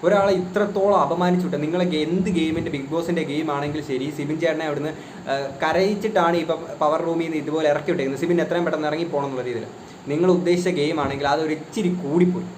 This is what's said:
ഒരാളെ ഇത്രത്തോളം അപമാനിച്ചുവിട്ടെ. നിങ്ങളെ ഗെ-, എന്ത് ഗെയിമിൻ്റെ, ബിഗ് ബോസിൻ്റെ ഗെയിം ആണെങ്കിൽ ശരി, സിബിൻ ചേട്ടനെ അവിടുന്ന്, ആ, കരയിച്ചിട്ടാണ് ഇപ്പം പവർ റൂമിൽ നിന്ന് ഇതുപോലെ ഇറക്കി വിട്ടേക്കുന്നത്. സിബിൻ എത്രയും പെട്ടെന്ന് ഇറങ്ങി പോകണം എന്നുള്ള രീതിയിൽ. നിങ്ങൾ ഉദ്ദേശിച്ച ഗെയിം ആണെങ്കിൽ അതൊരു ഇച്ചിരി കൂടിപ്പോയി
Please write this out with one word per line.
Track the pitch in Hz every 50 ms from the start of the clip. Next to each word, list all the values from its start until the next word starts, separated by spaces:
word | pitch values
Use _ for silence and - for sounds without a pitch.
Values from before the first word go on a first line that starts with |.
| -
ഒരാളെ | 175 202 202 196 202 196 180
ഇത്രത്തോളം | 180 180 - 208 208 196 - 202 190 202 202 185 151
അപമാനിച്ചുവിട്ടെ. | - - 175 180 180 180 180 180 165 - 143 147
നിങ്ങളെ | 156 170 180 180 180 156
ഗെ-, | 151 151
എന്ത് | 160 175 190 190 220 180
ഗെയിമിൻ്റെ, | 160 160 160 156 165 - 165 147
ബിഗ് | 139 135 139 156
ബോസിൻ്റെ | 165 165 - 175 170 156 139
ഗെയിം | 143 151 160 156 143
ആണെങ്കിൽ | 143 143 147 143 156 143 -
ശരി, | 135 127 135 147 147
സിബിൻ | - 147 143 156 156 165
ചേട്ടനെ | 165 156 156 160 156
അവിടുന്ന്, | 147 139 143 156 151 - - - - - - -
ആ, | 135 139 139 135 - - -
കരയിച്ചിട്ടാണ് | 156 156 - - 202 214 202 185 214 - 190 170 165 175 170 165
ഇപ്പം | 160 165 156 170 - 151 143 156
പവർ | 151 156 165 170
റൂമിൽ | 165 165 165 165 160
നിന്ന് | 160 151 135
ഇതുപോലെ | 143 147 160 156 147 147
ഇറക്കി | 147 - - 165
വിട്ടേക്കുന്നത്. | 139 135 135 135 135 170
സിബിൻ | 165 175 170 156
എത്രയും | - 170 175 170
പെട്ടെന്ന് | 170 156 156 156 151
ഇറങ്ങി | 151 160 170 165 -
പോകണം | 143 139 139
എന്നുള്ള | 135 127 123 123
രീതിയിൽ. | 120 113 107 101 - - - - - - - 135 143
നിങ്ങൾ | 156 175 185 180 175
ഉദ്ദേശിച്ച | 180 175 175 175 180 185 175 143
ഗെയിം | 147 151 165 156 143
ആണെങ്കിൽ | 135 139 139 143 143 143
അതൊരു | 156 160 156 156 151
ഇച്ചിരി | - - - 226 196 175 - - 143
കൂടിപ്പോയി | 139 147 175 180 180 180 180 - - -